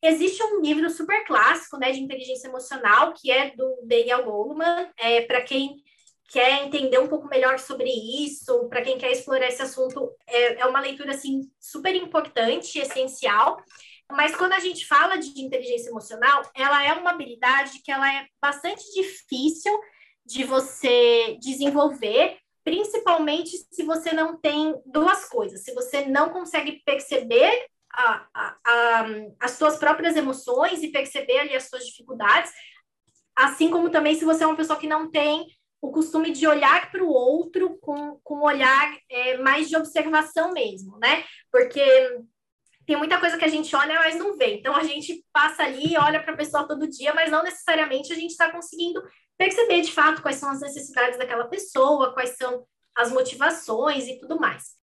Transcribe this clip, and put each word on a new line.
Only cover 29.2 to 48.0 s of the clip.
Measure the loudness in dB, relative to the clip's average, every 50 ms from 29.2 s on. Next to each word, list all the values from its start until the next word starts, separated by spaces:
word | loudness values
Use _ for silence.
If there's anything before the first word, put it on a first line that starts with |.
| -12 -14 -10 _
as | -6 -6
suas | -2 2 2 2 2
próprias | 4 2 2 2 2 0 0 0
emoções | 0 0 -2 -6 -6 -4 -4 0 2 2 0 0 -4 -8
e | -6
perceber | -4 -6 -6 -4 -8 -10 -2 0 0 0
ali | 0 -2 -4
as | -6 -6
suas | -8 -14 -14 -14
dificuldades, | -14 -18 -20 -16 -16 -10 -4 2 4 4 4 2 -2 -12 -20 -20 -20 _ _ _ _ _ _ _ _ _ _ _ _ _
assim | 2 2 2 4 2 2 2
como | 2 2 0 2
também | 2 2 2 2 0
se | 2 2
você | 2 2 4 2
é |
uma | 0 0
pessoa | 0 -2 -2 -2
que | -4 -2
não | -2 -2 -2 -2 -2
tem | -2 0 0 0 0 -2 -4 -12 _ _ _ _ _ _
o | -12 -4
costume | -2 -2 -2 0 0 -2 -2 -2
de | -2 0 2
olhar | 2 4 4 6 4 4 4 2 -4
pro | -4 -2 -2
outro | 2 2 4 4 4 2 2 -2 -2 -2 -2 -2 -2 -4 -8
com, | _ -8 -8 -8 -8 -10 -12 -16 _
com | -10 -4
um | 2 2
olhar, | 2 2 4 4 6 6 6 4 2 -2 -10 _ _
é, | -6 -4 -2 -2 -2
mais | 0 2 2 2 2 0 0
de | 0
observação | -2 -2 0 -2 -2 0 2 2 0 0 0 -2 -2 -2 0
mesmo, | -2 -2 -4 -4 -6 -12 -16 -18 -10
né? | -2 0 2 2 0 -2 -10 -18 -20 _ _
Porque | 4 4 4 4 2 2 6 8 8 8 8 4 -4 -10 -14 _ _ _ _ _ _ _ _ _ _ _ _
tem | -2 -2
muita | 0 2 0 0 2
coisa | 2 0 0
que | 2 0
a | 0
gente | 0 0 -4 0 2
olha, | 2 2 2 2 2
mas | 2 2 0
não | -2 -4 -6 -2
vê. | 0 0 0 0
Então, | -4 -4 -2 0
a | 0 0
gente | 0 -4 -6 -8 -10 -12 -12 _ _
passa | _ 2 2 2 2 -2 -4
ali | -4 -4 -4 -2 0 2
e |
olha | 4 4 4 2 0
pra | -4 -4 -6
pessoa | -6 -6 -2 -2 -4 -2
todo | -2 -6 -6 -6 -8
dia, | -8 -4 -4 -2 0
mas | 0 0 2
não | 2 0 0
necessariamente | -2 -6 -6 -2 0 2 2 0 0 -2 -6